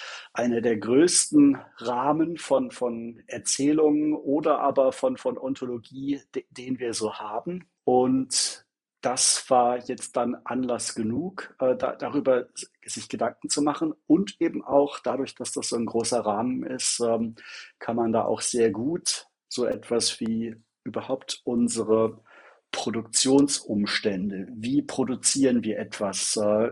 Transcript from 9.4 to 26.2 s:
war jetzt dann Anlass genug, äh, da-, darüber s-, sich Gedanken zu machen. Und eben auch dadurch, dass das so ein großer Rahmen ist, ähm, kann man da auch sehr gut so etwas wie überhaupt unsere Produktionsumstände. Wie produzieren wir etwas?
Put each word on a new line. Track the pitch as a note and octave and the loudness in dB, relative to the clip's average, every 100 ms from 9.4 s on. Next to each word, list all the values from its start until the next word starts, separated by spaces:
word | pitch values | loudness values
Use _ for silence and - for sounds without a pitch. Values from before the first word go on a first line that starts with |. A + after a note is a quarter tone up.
| - | 4
war | B2+ A#2+ B2 | 6 6 2
jetzt | A#2 A#2+ - C3 | -4 -8 -4 -2
dann | A#2+ B2 | 0 -2
Anlass | - B2 B2+ A#2 - - | -4 -4 -2 -2 -4 -4
genug, | A2 B2 F3+ - - - | -2 -2 -4 -8 -14 0
äh, | C3 B2 | 0 2
da-, | C3 - | -2 -4
darüber | C3+ C#3+ C3+ B2+ B2 - | -4 0 2 2 0 -12
s-, | - _ | -18 _
sich | - - - | -14 -12 -8
Gedanken | C3+ A2+ - D3+ | -4 -4 -4 -4
zu | - | 0
machen. | D3 C#3+ D#3+ - - | 0 0 -4 -4 2
Und | D#3+ G3+ - | 4 4 -2
eben | E3 A#2+ | -2 -2
auch | - C#3 C#3+ - | 2 4 4 0
dadurch, | B2 B2 C3 - | -4 -2 -4 -8
dass | B2 | -8
das | C3+ - | -6 -4
so | A#2+ | -4
ein | A2 | -2
großer | A2+ A2 A#2+ | -2 0 0
Rahmen | G#2+ G#2 B2 B2+ | 0 0 0 -2
ist, | B2+ B2+ - - | -6 -4 -4 0
ähm, | A#2 A#2 A2+ A2+ - - - _ | 0 2 -2 -6 -16 -18 -20 _
kann | - A#2 | -4 -2
man | A#2 | 2
da | A2+ - | 2 0
auch | G#2+ | -2
sehr | - B2 A2+ | -2 2 2
gut | G#2+ C3 F3+ - - - _ _ | 2 -4 -4 -4 -6 -10 _ _
so | - A#2 | -4 -2
etwas | G#2+ - A#2 - - | -4 -2 0 0 -2
wie | A2+ A2+ A2+ A2+ _ _ | -4 -4 -4 -10 _ _
überhaupt | - A2+ - C3 - - | -10 -8 -6 -6 -6 -10
unsere | - A#2+ A#2+ A2+ G#2 A2 A2 A2 _ - - _ _ | -2 0 2 0 2 2 2 -2 _ -20 -20 _ _
Produktionsumstände. | - B2 A2+ A2+ - C3 C#3 C#3+ - - G#2 G#2 - G#2+ F#2+ G2+ F#2+ F#2+ | -6 -4 -4 -2 0 4 6 4 0 -2 -2 0 0 -2 -2 -2 -4 -8
Wie | A2+ A#2 C#3+ | -8 -2 -2
produzieren | C#3 - B2 B2 - C#3+ C3+ A#2+ | 0 -2 -2 -2 -2 2 4 2
wir | A2 G#2 | 0 -4
etwas? | F#2+ - G2+ F#2+ | -8 -4 -4 -2